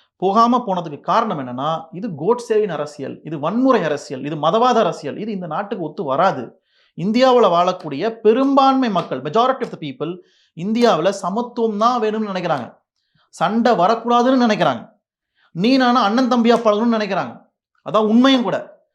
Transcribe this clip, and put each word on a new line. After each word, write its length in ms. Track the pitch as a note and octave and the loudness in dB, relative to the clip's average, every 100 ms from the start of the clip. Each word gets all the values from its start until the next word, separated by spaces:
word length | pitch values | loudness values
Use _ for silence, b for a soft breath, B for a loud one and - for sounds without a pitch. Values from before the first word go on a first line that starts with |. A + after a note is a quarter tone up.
| b _ | b _
போகாம 460 | F#3 G3+ A#3 B3 A3 | 0 4 4 2 -2
போனதுக்கு 340 | F3+ E3 C#3+ | -6 -6 -8
காரணம் 380 | - G3+ A3+ D#3+ | -2 0 0 -4
என்னன்னா, 460 | B2+ B2 D3 D#3+ - | -8 -6 -4 -4 -8
இது 220 | E3+ A3 | -12 -10
கோட்சேவின் 560 | C#3+ E3+ A#3+ - G#3+ G#3+ | -4 -2 -2 -2 -2 -2
அரசியல், 500 | D3 C#3+ - B2+ B2 | -4 -8 -10 -12 -12
இது 140 | D#3 D#3 | -12 -6
வன்முறை 460 | D3+ A3+ C4 A#3+ | -4 0 2 2
அரசியல், 400 | D#3+ C#3+ - C3 | 0 -4 -6 -10
இது 120 | C#3 D3+ | -8 -2
மதவாத 420 | D3+ A3 B3+ A3+ | 0 2 4 2
அரசியல், 380 | F#3 D#3 C#3+ B2+ | 0 -2 -8 -8
இது 160 | G#3+ | -8
இந்த 140 | G3+ F3 | -8 -8
நாட்டுக்கு 380 | D#3+ G3+ G#3 | -8 -8 -8
ஒத்து 200 | D#3 - | -8 -8
வராது. 580 | C#3+ C3+ F#3+ C#3 A2+ - _ _ _ - | -4 0 0 0 -8 -16 _ _ _ -6
இந்தியாவுல 500 | F#3 A3+ C4 B3 G#3 | -2 2 4 6 4
வாழக்கூடிய 640 | E3+ F3+ F#3 D#3+ C#3 G#3+ | 4 2 -2 -6 -6 -6
பெரும்பான்மை 800 | A3+ G#3+ B3 C#4 C4+ C4+ C4 B3 | 0 2 2 2 4 4 4 0
மக்கள், 320 | F#3 D#3 C3+ | -2 -4 -6
majority 420 | C#3+ G#3 B3+ C4 | -2 2 2 0
of 60 | A#3 | -6
the 60 | E3+ | -8
people, 400 | D3+ B2+ D3+ F3+ b b b - | -10 -8 -8 -8 b b b -10
இந்தியாவுல 520 | F#3 A3+ A#3 E3+ F3 | -4 2 4 4 0
சமத்துவம் 720 | G3 F#3 G#3 A#3+ - A3+ G3+ | -2 -4 -6 -6 -4 -4 0
தான் 240 | A3+ B3 | 0 0
வேணும்னு 260 | G#3+ A3 G#3+ | -2 -4 -4
நினைக்கிறாங்க, 460 | F#3 E3+ D3 A2+ - _ _ _ _ _ | -4 -4 -4 -6 -16 _ _ _ _ _
சண்டை 440 | - E3+ A3 A#3+ | -4 -2 2 2
வரக்கூடாதுன்னு 720 | G3+ F3+ A3+ A#3+ A#3+ B3 C4 | 2 2 0 0 2 2 2
நினைக்கிறாங்க, 460 | A#3+ G3 E3 A#2 - _ _ _ _ _ _ | 2 2 0 -2 -8 _ _ _ _ _ _
நீ 240 | D#3+ A3 C4+ | -2 2 2
நானும் 260 | B3+ B3 | 4 2
அண்ணன் 300 | G3+ A#3 B3+ | 2 2 2
தம்பியா 240 | B3 A#3 A#3 | 2 4 4
பழகணும்னு 440 | A3+ G#3 A#3 A3+ | 2 2 0 0
நினைக்கிறாங்க. 400 | G#3 F#3 B2+ - _ _ _ _ C3+ | -2 -4 -6 -10 _ _ _ _ -4
அதான் 160 | F#3+ G#3+ | 0 2
உண்மையும் 360 | A3+ C4 C4 | 4 4 4
கூட. 420 | G3 C3+ - - _ | 0 -4 -8 -20 _